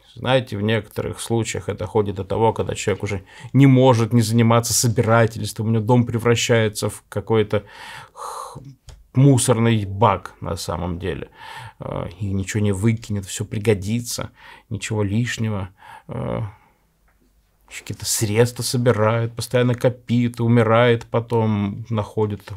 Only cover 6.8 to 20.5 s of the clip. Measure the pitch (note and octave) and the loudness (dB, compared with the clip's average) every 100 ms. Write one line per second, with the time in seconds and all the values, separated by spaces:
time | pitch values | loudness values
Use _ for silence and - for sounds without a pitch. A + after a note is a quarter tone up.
6.8 | G#2+ - - G#2+ - A2+ G#2 G#2 - - | -6 -8 -10 -8 0 0 2 -2 -4 -18
7.8 | - - - - - - - - C#3 - | -18 -18 -20 -16 -14 -12 -14 -16 -20 -20
8.8 | - - _ C3 C#3 B2 - A2+ A#2 A2 | -20 -20 _ 4 6 6 4 2 2 2
9.8 | G2 G2 G2+ F#2 - - F2+ F2 - F2 | -2 2 2 2 -4 -12 -8 -8 -6 -6
10.8 | F2 F2 F#2+ C#2 - - - - A#2+ - | -6 -6 -6 -8 -10 -18 -18 -18 -18 -14
11.8 | - F#2+ F2 F2+ G2+ G2 F#2+ A2 G#2 F#2+ | -10 -8 -8 -8 -6 -4 -4 -2 -2 0
12.8 | A#2 A2+ - G2+ F#2 - G2+ A2 G#2+ G2 | 0 0 -4 -8 -6 -10 -8 -4 0 0
13.8 | F#2+ A#2 A#2+ - - - - - - G#2 | -2 -6 -6 -8 -10 -14 -20 -20 -12 -10
14.8 | - G#2+ G2+ G#2+ A#2+ - A2 G2+ F#2+ _ | -6 -4 -2 -2 -2 -4 -4 -4 -8 _
15.8 | - - - - - A#2 G#2+ - _ _ | -20 -20 -14 -10 -6 -6 -8 -12 _ _
16.8 | _ _ _ _ _ _ _ _ _ - | _ _ _ _ _ _ _ _ _ -16
17.8 | - G2+ - - G#2 G#2+ A#2+ - A#2 B2+ | -12 -8 -6 -2 0 2 2 0 -4 0
18.8 | A#2+ G#2+ G#2+ A#2 A#2 A#2 - B2 B2 A#2+ | 2 2 2 0 -2 -6 -2 0 0 2
19.8 | B2+ A#2+ - A#2+ A#2+ A#2+ A#2 | 0 -2 -2 0 0 0 2